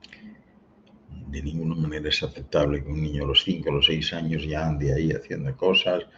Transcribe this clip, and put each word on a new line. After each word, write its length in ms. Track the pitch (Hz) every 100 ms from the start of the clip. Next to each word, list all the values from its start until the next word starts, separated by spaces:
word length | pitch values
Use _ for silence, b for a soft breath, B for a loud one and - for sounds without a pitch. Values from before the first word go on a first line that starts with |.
| - B 214 214 B B _ _ _ - - 76 69
De 140 | 69
ninguna 320 | 76 82 82
manera 340 | 80 78 76 76
es 140 | -
aceptable 640 | 76 67 67 78 71 71
que 60 | 71
un 100 | 76
niño 220 | 76 71
a 20 | 69
los 160 | 67
cinco 280 | 95 82 76
o 40 |
los 120 | 71 78
seis 260 | 78 76
años 340 | 85 80 78 76
ya 220 | 78 80
ande 240 | 73 71
ahí 180 | 73 80
haciendo 460 | - - 85 69 -
cosas, 480 | 92 95 92 90 -